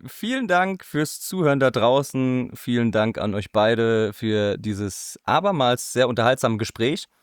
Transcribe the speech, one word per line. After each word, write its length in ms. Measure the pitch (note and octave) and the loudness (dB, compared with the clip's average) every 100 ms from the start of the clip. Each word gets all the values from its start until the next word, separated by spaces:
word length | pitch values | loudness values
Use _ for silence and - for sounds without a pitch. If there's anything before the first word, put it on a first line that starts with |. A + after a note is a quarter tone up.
| - | -14
vielen 440 | - G#3+ C4 A3 | -10 -6 -4 0
Dank 340 | F3+ F#3 F#3+ | 2 2 -4
fürs 380 | - D3+ D3+ - | -6 -4 -4 -6
Zuhören 400 | - F#3 D3+ C#3 | -6 0 2 4
da 100 | C3 | 2
draußen. 800 | A2+ A#2 C3+ C#3 C3+ C3 B2+ B2 | 4 4 4 0 -2 0 0 -4
Vielen 380 | A2+ - A#2+ A#2 | -8 -2 0 2
Dank 260 | G#2+ A2 - | 2 0 0
an 160 | G#2+ | -4
euch 160 | G2+ F#2 | -4 -2
beide 580 | G#2+ G#2+ A2+ A2+ A2 G#2+ | 2 2 4 2 2 0
für 460 | - A2 G#2+ G#2 - | -2 -2 0 0 -2
dieses 600 | A2 G2+ G2+ - - - | -4 -6 -6 -8 -12 -8
abermals 680 | - C#3+ G3 E3 B2 B2 - | -2 0 0 2 2 0 -2
sehr 160 | A#2+ B2+ | 0 0
unterhaltsame 480 | A#2+ A#2 C3+ A#2 G#2+ | 2 2 2 0 -2
Gespräch. 480 | G#2+ - A#2 F#3 - _ | -4 -2 -2 -2 -8 _